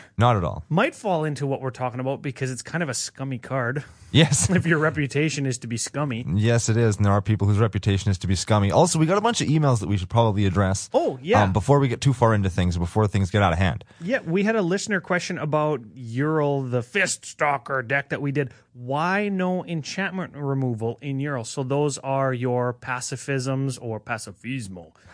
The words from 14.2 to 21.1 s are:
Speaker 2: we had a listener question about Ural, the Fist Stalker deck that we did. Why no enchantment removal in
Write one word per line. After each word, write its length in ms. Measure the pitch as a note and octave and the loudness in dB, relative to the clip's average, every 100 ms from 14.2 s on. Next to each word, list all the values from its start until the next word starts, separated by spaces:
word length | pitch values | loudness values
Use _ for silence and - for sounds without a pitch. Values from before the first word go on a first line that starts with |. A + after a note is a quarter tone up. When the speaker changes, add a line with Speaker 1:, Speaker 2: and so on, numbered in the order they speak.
Speaker 2:
we 200 | - F#3 | -2 0
had 140 | G#3 A3+ | 2 0
a 60 | |
listener 380 | E3+ G3 - F#3+ | 0 -2 -2 -4
question 380 | - F3+ - E3 | -2 -2 -2 -6
about 440 | D3 D3+ D3+ C3+ G#2+ | -2 0 0 -2 -8
Ural, 680 | C3 A#2 A#2+ D3+ D#3 C#3+ C#3 | -16 -8 -2 0 2 2 0
the 180 | B2+ B2 | -2 -4
Fist 420 | A#2 G3+ F3+ - | -2 -2 -2 -4
Stalker 580 | - - D3 C#3 - C3 | -8 -2 0 -2 -2 -4
deck 260 | A#2 C#3 - | -2 -2 -2
that 120 | C#3 | -4
we 120 | C#3+ | -2
did. 180 | C#3 C3 - _ | -2 -4 -8 _
Why 560 | B2 B2 C#3+ F3 G3+ G#3 | -14 -6 -2 0 0 0
no 360 | F#3+ F#3 F#3 | -2 0 -2
enchantment 680 | F3 E3 - - F#3+ F#3 E3 | -4 -6 -6 -6 -6 -6 -8
removal 640 | C#3+ C#3 C3+ B2+ A2 A2+ A#2 | -6 -2 0 0 -2 -4 -6
in 200 | D3 | -6